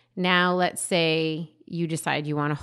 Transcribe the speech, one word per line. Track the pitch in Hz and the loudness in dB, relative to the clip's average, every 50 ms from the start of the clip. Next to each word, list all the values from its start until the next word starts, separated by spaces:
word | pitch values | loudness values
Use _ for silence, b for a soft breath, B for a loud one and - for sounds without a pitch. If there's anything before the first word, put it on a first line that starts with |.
| _ _ - | _ _ -6
Now, | - 180 180 180 180 180 180 180 | -2 0 2 4 4 4 4 2
let's | 180 180 175 - - | 2 2 0 -2 -4
say | - - 196 175 165 160 160 160 160 160 156 156 170 156 _ _ _ - | -4 0 0 2 2 2 2 2 0 0 -2 -4 -6 -10 _ _ _ -10
you | - 170 170 160 | -6 -4 -2 -2
decide | 160 151 - 151 143 143 151 147 | -2 -4 -2 -2 -2 -2 -2 -2
you | 151 | -2
want | 147 147 147 | -2 0 -2
to | 151 147 | -2 -2